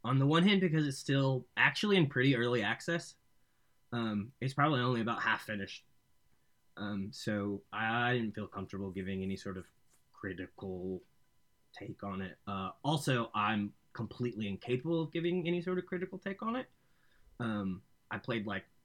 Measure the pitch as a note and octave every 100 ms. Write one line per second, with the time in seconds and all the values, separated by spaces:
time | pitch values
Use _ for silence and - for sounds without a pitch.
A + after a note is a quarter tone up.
0 | A#2 C3+ C#3 D#3+ F#3 G3 F3+ D#3 D3 C3+
1 | - C#3 C3+ C3 - - C3+ - G#3+ G3
2 | C#3+ B2 C3 B2 A#2+ A#2+ G#2 A#2+ - E3+
3 | - - _ _ _ _ _ _ _ A#2+
4 | A2+ G#2+ G#2+ - C3+ C#3 D3 C3+ B2 A#2+
5 | A2+ A2 A2+ G#2+ - G#2+ G2 - - _
6 | _ _ _ _ _ _ _ - G2+ G2+
7 | F#2+ - - G#2 G2+ G2 - G#2 A2+ A#2
8 | A#2+ B2 A2 G#2 G2+ G2 F#2+ G2 G2 F#2
9 | F#2 F#2+ F#2+ F#2+ G2+ F#2 F2+ _ _ _
10 | _ - G2+ F2+ F#2 - G2 F#2 F#2 F#2
11 | - _ _ _ _ _ _ - - -
12 | G2+ F#2+ F#2 - - G2 F#2 - C#3 D#3
13 | - B2+ A2+ G#2 G#2 G#2+ G2+ - _ -
14 | A2 - B2 G#2+ G#2 G2 - B2+ D#3 E3
15 | D#3+ E3+ E3+ F3+ E3 F3 F3 F3+ F3+ F3+
16 | F#3 F#3+ G3 G3 A3 B3 C4 _ _ _
17 | _ _ - - A#2 G#2+ G2 F#2 - _
18 | - G#2 - A#2 G#2 G2 - _